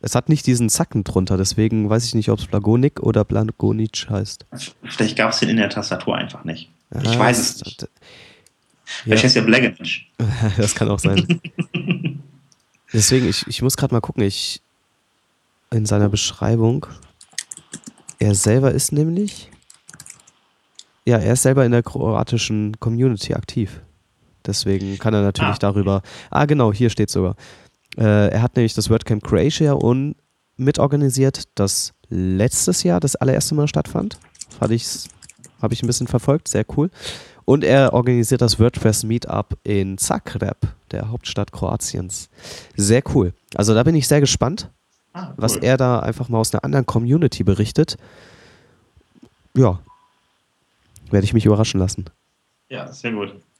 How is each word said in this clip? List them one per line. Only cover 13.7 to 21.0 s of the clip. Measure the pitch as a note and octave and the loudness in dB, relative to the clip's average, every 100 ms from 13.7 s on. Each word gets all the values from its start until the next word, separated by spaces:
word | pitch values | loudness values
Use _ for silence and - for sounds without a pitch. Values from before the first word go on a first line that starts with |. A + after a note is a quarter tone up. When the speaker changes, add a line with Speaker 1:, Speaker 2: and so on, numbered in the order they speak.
| - | 0
Speaker 1:
grad | C3+ | 0
mal | A#2+ | 0
gucken, | - - | -2 -2
ich, | G2+ - - - _ _ _ _ _ _ _ _ _ _ _ | -2 -2 -8 -10 _ _ _ _ _ _ _ _ _ _ _
in | A2+ | -2
seiner | G#2+ G#2 G#2 | 0 2 2
Beschreibung, | G#2 - - - A2+ A2+ C3+ - - - _ - - - - _ - - _ - - | 0 -4 -4 0 2 2 0 -6 -18 -20 _ -16 -16 -14 -20 _ -20 -20 _ -20 -2
er | G#2+ | 0
selber | G2 - A#2+ C3+ | 2 4 4 4
ist | - - | 0 -2
nämlich, | C#3+ D#3+ E3+ G#3 - - - _ - _ - - - _ _ _ _ _ - _ _ | 0 0 0 -4 -6 -20 -20 _ -20 _ -20 -20 -20 _ _ _ _ _ -20 _ _